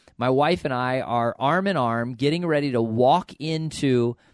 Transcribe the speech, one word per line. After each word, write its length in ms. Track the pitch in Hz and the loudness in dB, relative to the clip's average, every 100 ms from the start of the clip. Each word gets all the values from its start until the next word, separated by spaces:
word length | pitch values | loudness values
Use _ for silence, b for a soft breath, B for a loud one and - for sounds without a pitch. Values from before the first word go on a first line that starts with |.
| b - | b -4
my 140 | 123 | 0
wife 340 | 131 147 180 | 2 2 2
and 80 | 151 | -2
I 280 | 123 127 131 | -2 -2 -2
are 340 | - 120 117 - | -2 -2 -2 0
arm 280 | 135 170 196 | 0 0 0
in 100 | 170 | 0
arm 380 | 120 117 120 | 0 -2 -4
getting 320 | 117 139 165 175 | -2 -2 0 0
ready 240 | 147 143 | 0 0
to 80 | 123 | 0
walk 520 | 113 110 127 170 - - | 0 2 4 4 0 -10
into 800 | 156 160 160 - 139 123 120 120 b | -6 -4 -6 -2 2 2 0 -4 b